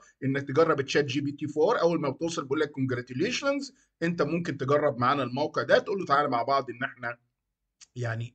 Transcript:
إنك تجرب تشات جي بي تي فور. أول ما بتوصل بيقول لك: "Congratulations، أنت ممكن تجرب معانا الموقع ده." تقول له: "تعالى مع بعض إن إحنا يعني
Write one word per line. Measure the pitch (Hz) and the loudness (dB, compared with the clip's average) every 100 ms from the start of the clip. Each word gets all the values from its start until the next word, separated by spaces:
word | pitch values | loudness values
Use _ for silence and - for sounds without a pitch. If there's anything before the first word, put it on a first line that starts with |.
| - _ | -8 _
إنك | 135 139 139 | -2 -2 0
تجرب | 135 160 151 | 4 4 4
تشات | 131 156 | 2 2
جي | 139 131 | 2 -2
بي | 139 | -4
تي | 143 151 | -4 -6
فور. | 151 160 - | 2 2 4
أول | 170 165 | 2 2
ما | 139 | -2
بتوصل | - 165 170 | -2 -4 -4
بيقول | 135 151 | -2 0
لك: | 151 | -2
"Congratulations، | - 131 123 120 127 202 247 277 285 - - _ _ | -2 -2 -2 -6 -2 -2 0 0 -2 -4 -16 _ _
أنت | 170 175 | -4 0
ممكن | 147 170 170 135 | -2 -2 -4 -4
تجرب | 131 147 147 117 | 0 2 2 2
معانا | 123 143 | 2 2
الموقع | 123 127 156 135 | -2 -2 -2 -2
ده." | 117 214 | 2 2
تقول | - 196 | 2 -6
له: | 175 | 2
"تعالى | 139 147 | 2 2
مع | 117 | 0
بعض | 117 139 131 | 2 0 0
إن | 120 | -6
إحنا | 135 127 120 120 _ _ _ _ _ _ - 127 | -8 -6 -10 -10 _ _ _ _ _ _ -18 -8
يعني | 120 117 117 | -6 -6 -8